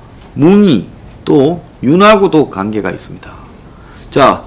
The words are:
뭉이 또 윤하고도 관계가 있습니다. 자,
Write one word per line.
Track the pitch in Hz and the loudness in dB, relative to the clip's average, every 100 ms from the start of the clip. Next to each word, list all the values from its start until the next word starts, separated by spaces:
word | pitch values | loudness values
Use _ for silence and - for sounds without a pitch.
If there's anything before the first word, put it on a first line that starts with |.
| - - - | -20 -20 -14
뭉이 | - 151 202 202 117 - - - - - | -2 2 4 2 0 -4 -16 -20 -12 -2
또 | 151 135 170 - - | 0 0 -2 -12 -8
윤하고도 | 117 170 208 214 196 156 127 | -2 2 4 2 2 0 -2
관계가 | 98 101 107 95 | -4 -8 -6 -6
있습니다. | - - - - - - - - - - - - | -8 -14 -20 -20 -20 -20 -20 -20 -20 -20 -20 -8
자, | - 127 95 | 0 0 0